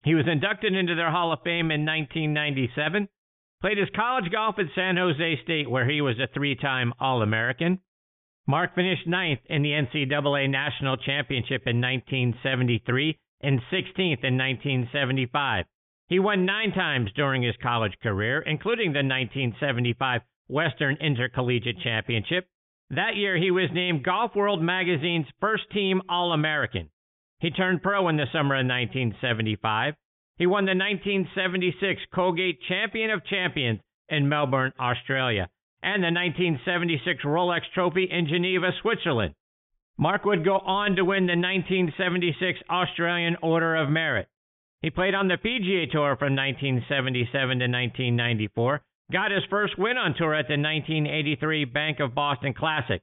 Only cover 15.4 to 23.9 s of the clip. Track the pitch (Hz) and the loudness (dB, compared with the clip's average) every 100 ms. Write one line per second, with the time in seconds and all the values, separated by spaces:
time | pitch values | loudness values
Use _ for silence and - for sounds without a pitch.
15.4 | 135 107 82 _ _ _ _ 180 190 202 | 0 0 -2 _ _ _ _ 2 2 2
16.4 | 180 208 220 185 170 135 107 - 143 131 | 2 0 -2 0 0 0 -2 0 0 2
17.4 | 123 113 123 120 110 - 117 98 107 143 | 0 0 0 2 0 -2 -2 0 0 0
18.4 | 156 151 208 233 202 143 135 131 127 139 | -2 -4 -2 0 0 0 0 0 -2 -2
19.4 | 127 101 143 120 123 117 135 120 - _ | -4 -2 -2 0 0 0 0 -2 -4 _
20.4 | _ 139 160 - 143 147 156 123 123 - | _ -2 -2 0 -2 0 0 0 -2 -2
21.4 | 123 123 117 92 117 110 107 117 101 180 | 0 0 -2 -4 -2 -2 0 -2 0 -4
22.4 | 180 _ _ _ _ 135 214 208 202 180 | -4 _ _ _ _ -4 -2 0 0 2
23.4 | 185 180 175 165 180 | 2 2 2 0 0